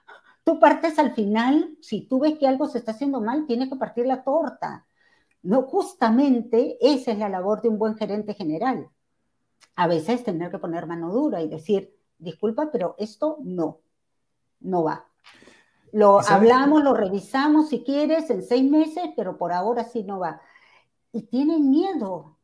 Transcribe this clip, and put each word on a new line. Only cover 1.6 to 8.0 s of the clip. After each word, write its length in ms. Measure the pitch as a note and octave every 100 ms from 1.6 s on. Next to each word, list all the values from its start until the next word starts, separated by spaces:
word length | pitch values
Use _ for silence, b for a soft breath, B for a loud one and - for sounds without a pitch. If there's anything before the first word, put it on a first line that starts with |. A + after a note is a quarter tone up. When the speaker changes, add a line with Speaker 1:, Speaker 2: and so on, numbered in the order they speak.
| E4+ -
Speaker 1:
si 260 | - G3+ -
tú 120 | C4
ves 180 | D4+ D4+
que 80 | C4+
algo 200 | C4+ D4
se 100 | A#3+
está 120 | -
haciendo 300 | A3 C#4+ C4
mal, 240 | G#3+ D4 D4+
tienes 220 | A#3 C4
que 60 | C4+
partir 280 | A3 A#3 B3+
la 180 | C4
torta. 640 | C4+ D4+ C#4+ - D#3 - _ _ _ _ _ _
No, 200 | F3 C4
justamente 1120 | C4 G4 - - A3+ A#3 C#4+ A#3+ A3 A3+ D4 -
esa 300 | B3+ C4 B3
es 60 | G#3
la 100 | G#3
labor 320 | F#3+ F#3+ G#3+
de 80 | A#3
un 80 | G#3+
buen 160 | A3
gerente 380 | A3